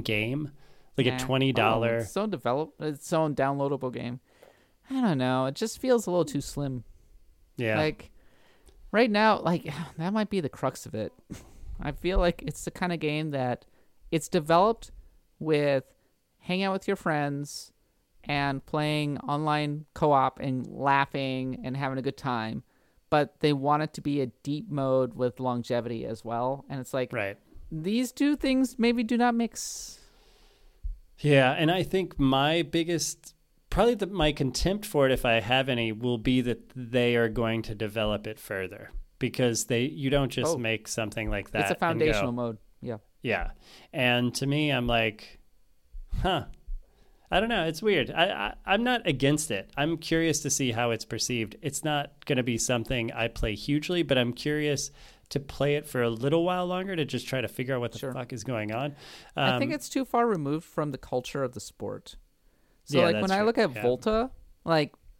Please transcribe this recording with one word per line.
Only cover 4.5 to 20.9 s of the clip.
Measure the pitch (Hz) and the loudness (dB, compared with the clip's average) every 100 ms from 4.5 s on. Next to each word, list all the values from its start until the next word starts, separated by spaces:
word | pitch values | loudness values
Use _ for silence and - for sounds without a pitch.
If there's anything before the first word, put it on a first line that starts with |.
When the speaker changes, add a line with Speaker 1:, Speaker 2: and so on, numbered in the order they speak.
| _ _ _ - | _ _ _ -8
Speaker 2:
I | 262 | 0
don't | 240 143 | 2 2
know. | 127 127 131 | 2 2 0
It | - | -2
just | 226 - | -6 -2
feels | 262 240 208 | 2 2 4
a | |
little | 175 156 | 0 0
too | 143 | -2
slim. | - - 143 127 - - _ - - _ _ - | -6 -6 -6 -6 -10 -18 _ -20 -20 _ _ -4
Speaker 1:
Yeah. | 117 107 | 0 2
Speaker 2:
Like, | 156 - - - - _ _ _ - - - | 2 -2 -10 -20 -20 _ _ _ -20 -20 -2
right | 208 240 | 4 4
now, | 208 220 208 | 6 4 4
like, | - 175 - 143 | 2 0 -2 -10
<sighs> | 165 - | -10 -6
that | 165 | -2
might | 214 208 | 0 0
be | 196 | 0
the | 147 | -2
crux | - 135 - - | -2 -2 -2 -6
of | 107 | -6
it. | 104 - - - - | -6 -8 -16 -16 -16
<laughs> | - - - | -16 -12 -8
I | - | -8
feel | 151 175 190 | -6 0 2
like | 175 170 269 | 4 2 -4
it's | - - | -8 -8
the | |
kind | - 180 | -4 -2
of | 170 | -2
game | 151 151 156 | 0 -2 -2
that | 143 127 123 _ _ _ _ - | -2 -2 -2 _ _ _ _ -2
it's | 165 - | -2 0
developed | 185 151 165 202 226 - - - _ _ - | 0 4 6 6 2 -6 -20 -20 _ _ -8
with | 156 151 143 139 - _ _ _ _ _ | 0 2 4 2 0 _ _ _ _ _
hang | - 185 | -4 -2
out | 196 | 0
with | 190 - | -2 -2
your | 196 | -2
friends | - 151 143 143 143 - - _ _ _ _ _ | 0 0 0 -2 -8 -12 -16 _ _ _ _ _
and | - 143 143 135 - | -4 -2 0 -2 -4
playing | 156 151 151 147 143 | -2 0 0 0 -4
online | 147 147 156 151 147 147 156 | -2 -2 0 0 0 -4 -8
co-op | - 156 139 131 - | 0 4 6 4 0
and | 143 131 117 | -4 -4 -4
laughing | 110 135 | -2 2